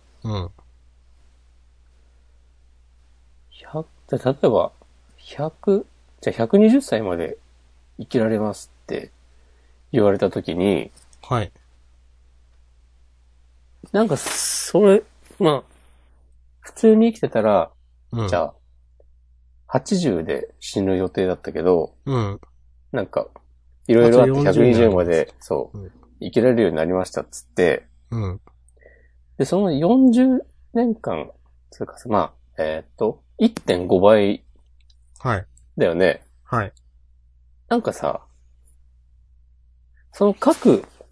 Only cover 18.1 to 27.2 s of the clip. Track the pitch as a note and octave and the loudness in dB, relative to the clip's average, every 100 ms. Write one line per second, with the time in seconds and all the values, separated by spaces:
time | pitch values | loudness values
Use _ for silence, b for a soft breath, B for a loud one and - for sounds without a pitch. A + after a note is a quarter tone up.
18.1 | A#2 G2+ F2 D2+ - _ _ _ _ _ | -6 -4 -2 -4 -8 _ _ _ _ _
19.1 | _ _ _ _ _ - C3 - F#3+ D#3+ | _ _ _ _ _ -6 -4 -2 -2 0
20.1 | F2 D#2+ C#2 - _ - G#2 F#2+ F#2 F#2 | -2 -4 -6 -8 _ -10 -4 -2 -2 -2
21.1 | - F#2 F2 - D2+ F2 F2 D2 _ C#3 | -4 -4 -4 -8 -4 0 0 -2 _ -6
22.1 | C3 G2+ G2 - _ _ _ _ B2 G2 | -4 -4 -8 -16 _ _ _ _ -8 -6
23.1 | - - - _ _ _ _ - A#2 A#2 | -6 -8 -12 _ _ _ _ 0 4 6
24.1 | B2 B2 C#3 C#3+ F#2 B2 A#2 A2+ F2+ E2+ | 4 4 2 0 2 4 4 2 2 0
25.1 | E2 - - - D2+ - G#2 F#2+ - _ | 0 -2 -8 -8 -6 -6 -12 -18 -20 _
26.1 | - G2+ A#2+ B2 A#2 G2 D#2+ E2 F#2 F#2 | -16 -6 0 2 2 0 0 -2 -2 -4
27.1 | - | -8